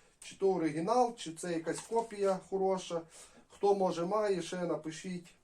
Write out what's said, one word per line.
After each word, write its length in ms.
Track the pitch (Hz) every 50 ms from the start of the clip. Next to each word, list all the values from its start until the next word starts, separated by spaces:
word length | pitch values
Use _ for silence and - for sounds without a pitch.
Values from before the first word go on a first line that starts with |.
| _ _ _ _
Чи 140 | - - -
то 180 | - 190 190 185
оригінал, 600 | 170 160 151 147 160 170 208 240 254 247 - -
чи 180 | - - 160 160
це 180 | - 180 175
якась 280 | 165 160 165 170 156 -
копія 600 | - - 220 226 226 - 208 202 196 196 190 185 - -
хороша. 500 | 190 190 190 190 190 185 - - 175 165 165 - - - - - - - - _
Хто, 240 | - - 196 202 202
може, 320 | 196 185 180 170 165 170
має, 360 | 185 202 220 214 202 196 170
ще 140 | 160 - 185
напишіть. 800 | 180 175 165 156 151 - 160 156 - - 190 180 175 175 - - _